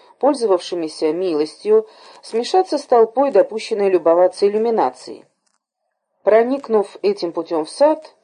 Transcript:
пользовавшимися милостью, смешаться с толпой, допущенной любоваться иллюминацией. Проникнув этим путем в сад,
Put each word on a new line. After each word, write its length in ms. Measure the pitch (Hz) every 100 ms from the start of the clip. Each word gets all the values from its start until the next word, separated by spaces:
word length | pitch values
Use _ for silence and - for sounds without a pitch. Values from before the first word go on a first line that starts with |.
| _ -
пользовавшимися 920 | 262 262 226 180 - 175 160 - 160
милостью, 760 | 165 190 151 156 - 208 220 214 - - -
смешаться 560 | - 220 254 381 370 294
с 60 | -
толпой, 460 | 240 220 262 277
допущенной 580 | 202 175 214 - 208 196
любоваться 580 | 180 165 170 180 - 202
иллюминацией. 800 | 208 226 220 131 - - - _ _ _ _ _ _ _ _ _ _
Проникнув 760 | 196 220 240 269 214 220 196 -
этим 280 | 208 202 175
путем 340 | 170 165 165 160
в 40 |
сад, 440 | - 294 311 - _